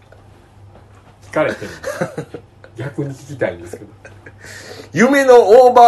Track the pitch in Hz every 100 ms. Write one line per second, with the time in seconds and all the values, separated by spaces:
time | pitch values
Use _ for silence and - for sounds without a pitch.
0 | _ - _ _ _ _ - - _ _
1 | _ _ - 156 151 110 101 - - -
2 | - - - - _ _ - - 135 -
3 | 139 135 - - 110 - - - - -
4 | - - - _ - - - - - 156
5 | 247 277 269 240 196 240 247 233